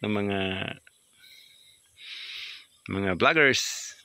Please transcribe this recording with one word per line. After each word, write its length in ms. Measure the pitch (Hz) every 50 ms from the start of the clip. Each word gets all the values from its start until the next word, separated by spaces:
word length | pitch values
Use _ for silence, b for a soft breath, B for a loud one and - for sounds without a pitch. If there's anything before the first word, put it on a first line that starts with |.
ng 80 | - 107
mga, 300 | 107 104 101 101 101 98 95 95 92 95 98 - - - - - _ _ _ _ _ b b b b b b b b b b b b b b _ _ B B B B B B B B B B B B B B B B _ - -
mga 220 | 98 98 98 95 92
vloggers, 800 | 82 - 139 165 160 147 135 120 - - - - - - - - -